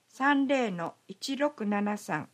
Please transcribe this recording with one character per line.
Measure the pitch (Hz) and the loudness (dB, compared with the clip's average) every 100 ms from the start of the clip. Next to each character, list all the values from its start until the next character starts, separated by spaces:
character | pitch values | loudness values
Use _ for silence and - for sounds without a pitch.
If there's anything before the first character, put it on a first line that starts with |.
| _ | _
三 | - 269 285 269 | 0 2 4 4
零 | 269 233 | 2 2
の | 175 165 - - | -2 -6 -8 -16
一 | 196 - 269 | -10 -6 0
六 | 294 294 208 | 0 0 -2
七 | 202 208 208 | 0 0 -4
三。 | - 156 - | -4 -6 -6